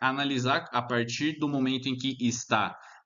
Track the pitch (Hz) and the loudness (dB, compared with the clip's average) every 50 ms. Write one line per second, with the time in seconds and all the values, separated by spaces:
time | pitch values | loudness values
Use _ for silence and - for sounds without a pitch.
0 | - 131 135 139 143 139 139 123 123 127 139 165 165 - - 120 120 123 123 120 | 0 0 2 2 0 0 0 0 2 2 2 0 0 0 -2 -2 0 2 2 0
1 | 117 117 120 - 147 156 156 151 151 147 147 135 131 131 131 127 127 135 127 127 | 2 0 -2 0 0 0 0 0 -2 0 2 2 2 2 0 0 -2 -2 -4 -2
2 | 131 135 135 127 123 117 110 117 - - 117 107 98 90 - - - - - - | -2 -4 -2 0 0 0 0 0 -2 0 0 2 2 0 -4 -8 -16 -20 -20 -20
3 | _ | _